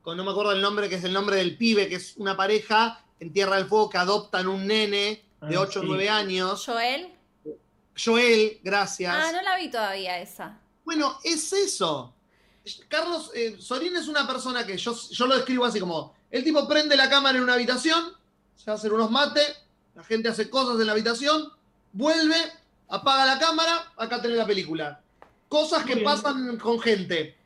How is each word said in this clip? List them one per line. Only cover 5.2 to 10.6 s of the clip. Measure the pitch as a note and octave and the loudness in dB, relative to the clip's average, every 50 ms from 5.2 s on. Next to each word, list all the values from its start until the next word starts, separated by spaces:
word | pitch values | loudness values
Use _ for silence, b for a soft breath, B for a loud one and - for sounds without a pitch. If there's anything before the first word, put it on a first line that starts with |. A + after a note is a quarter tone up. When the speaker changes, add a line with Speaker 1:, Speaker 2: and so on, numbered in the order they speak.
| _ _ _ _ | _ _ _ _
Speaker 1:
de | D3+ D3+ E3 | -6 -2 0
Speaker 2:
Ah, | F#3 | 0
Speaker 1:
ocho | G3 F#3+ - G3 | 0 0 -2 -6
o | F#3 | -2
Speaker 2:
sí. | - | -2
Speaker 1:
nueve | - F#3+ G3 G#3 | -2 0 0 2
años. | G#3+ G#3+ G#3 F#3+ F#3 F#3 F#3 F#3 G3+ G#3 - | 2 0 0 -2 -2 -2 -2 -2 -4 -6 -6
Speaker 3:
¿Joel? | - A#3 A#3 A#3 B3 C4 D4+ F4+ F4+ - _ _ _ _ _ _ D3+ - - _ _ _ _ _ _ _ - | -6 -4 -2 -2 -2 -2 -4 -8 -14 -20 _ _ _ _ _ _ -16 -16 -16 _ _ _ _ _ _ _ -4
Speaker 1:
Joel, | - A#3 A3+ A#3 B3 A#3+ A3+ G#3+ G#3+ G#3+ G#3+ - - | 0 2 2 4 4 4 6 4 4 2 0 -8 -6
gracias. | F#3 G3 G3+ G3 F#3+ - - F#3 F3 F3 | -2 0 0 0 -2 -4 -6 -4 -2 0
Speaker 3:
Ah, | D#4 D#4 E4 E4 | 0 -2 -2 -2
no | F4+ | -2
la | F#4+ G4 F#4 | -2 0 -2
vi | F#4+ F4 C#4+ | -2 -2 -6
todavía | B3 A#3 G#3+ G3 G3 G3 F#3 F3+ F3+ F3 | -4 -4 -4 -4 -4 -6 -6 -6 -8 -8
esa. | F3+ - - - F3+ - - - | -10 -12 -14 -16 -16 -16 -16 -20